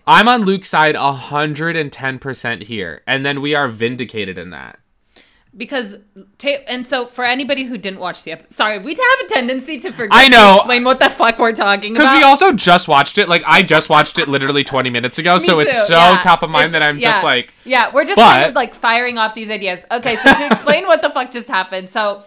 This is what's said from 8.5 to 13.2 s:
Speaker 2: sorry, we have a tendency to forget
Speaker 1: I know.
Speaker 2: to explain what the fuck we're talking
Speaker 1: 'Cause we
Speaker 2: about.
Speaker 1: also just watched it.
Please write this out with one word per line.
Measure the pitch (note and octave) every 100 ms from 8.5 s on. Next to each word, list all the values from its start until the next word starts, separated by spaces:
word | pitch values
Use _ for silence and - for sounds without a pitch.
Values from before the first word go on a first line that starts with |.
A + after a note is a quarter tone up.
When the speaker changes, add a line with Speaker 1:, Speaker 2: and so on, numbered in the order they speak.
Speaker 2:
sorry, | - G#3+ G#3
we | A3
have | F4 B4+ C5 F4+
a |
tendency | E4+ A#3+ C4 C4 D4
to | F4
forget | B3 A3 A3+
Speaker 1:
I | C4+
know. | A#3+ G3+
Speaker 2:
to | G3
explain | A#3 A#3+
what | B3+ C4
the | C#4
fuck | - A#3 A3+
we're | A3+ A3+
talking | G3+ G3+ G#3 A#3
Speaker 1:
'Cause | C4+
we | C#4
Speaker 2:
about. | C#4
Speaker 1:
also | C#4 F#4+
just | A#3 F3+ F3+ -
watched | C#3 C#3+
it. | -